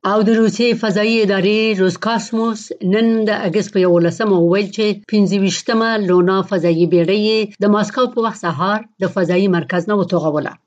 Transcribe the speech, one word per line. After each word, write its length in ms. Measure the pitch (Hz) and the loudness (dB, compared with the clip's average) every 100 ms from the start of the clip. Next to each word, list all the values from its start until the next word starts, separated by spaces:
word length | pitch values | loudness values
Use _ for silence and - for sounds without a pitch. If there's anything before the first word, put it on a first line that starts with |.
او 160 | 196 214 214 | 0 0 2
د 20 | 226 | 4
روسیې 400 | 220 175 240 233 | 2 2 0 0
فضایي 340 | 220 196 214 226 | -2 0 0 0
ادارې 380 | 208 196 185 214 220 202 | 0 2 0 0 0 0
روسکاسموس 800 | 185 180 214 233 226 226 226 214 - - | 0 0 -4 -4 -4 -4 -4 -4 -10 -6
نن 240 | 185 208 226 226 214 | -2 0 2 0 0
د 60 | 208 185 | -2 -2
اګست 220 | 208 196 | -2 -2
په 60 | 202 180 | 0 2
یولسمه 500 | 175 170 170 208 190 | 4 2 0 0 2
وویل 300 | 170 190 196 202 | 2 2 -2 -2
چې 100 | 214 208 - | -2 -2 -2
پنځه 240 | 214 196 196 | 0 2 2
ویشتمه 460 | 196 - - 226 226 220 196 | 0 -2 -2 -2 0 -2 2
لونا 300 | 180 180 190 | 2 4 0
فضایي 440 | 190 196 170 165 170 | 0 -2 0 2 2
بیړۍ 280 | 175 165 202 214 | 2 2 0 0
یې 100 | 220 208 - | 0 -2 -2
د 120 | 202 | 0
ماسکو 320 | 208 208 - 247 | 2 0 -2 -2
په 60 | 254 220 | 0 -4
وخت 140 | 214 | -4
سهار 380 | 175 139 185 208 220 _ | -6 -4 -2 -4 -6 _
د 100 | 185 - | -4 -2
فضایي 320 | 170 180 196 | 0 2 2
مرکز 420 | 190 - 180 175 | 0 -2 -6 -2
نه 60 | 208 | -2
وتوغوله. 560 | 175 175 156 147 - - | 0 0 0 -2 -6 -12